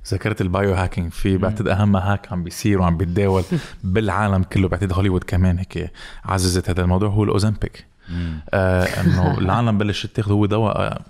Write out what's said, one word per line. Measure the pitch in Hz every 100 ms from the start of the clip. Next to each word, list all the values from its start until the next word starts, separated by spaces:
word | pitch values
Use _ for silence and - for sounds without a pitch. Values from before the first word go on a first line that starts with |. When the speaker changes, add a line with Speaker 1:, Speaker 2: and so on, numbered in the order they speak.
| -
Speaker 1:
ذكرت | 98 110 92
البايو | 95 95 101
هاكينج، | 92 90 - 85
في | - 104
Speaker 2:
مم. | 95
Speaker 1:
بعتقد | 98 107 98
أهم | 95 104 98
هاك | 95 101 -
عم | 92
بيصير | 87 - 107 101
وعم | 87 82
بيتداول | 87 87 101 95 87 170 -
Speaker 3:
<laughs> | -
Speaker 1:
بالعالم | 98 95 110 90 104 95
كله، | 92 101 95
بعتقد | 87 98
هوليوود | 90 98 92
كمان | - 87 92 90
هيك | 92 87 82 - - -
عززت | - 95 92 90 87
هذا | 90
الموضوع، | 90 90 104
هو | 101
الأوزمبيك. | 104 101 107 104 - - - _ -
Speaker 2:
مم. | 85 85 78 76
Speaker 1:
آه، | 98 92 92
إنه | 90 - 92 90 90 90
<laughs> |
العالم | 92 101 120 104
بلشت | 104 98 101 -
تاخذ | 101
هو | 101 104
دواء، | 104 110 98
آه، | 98 - -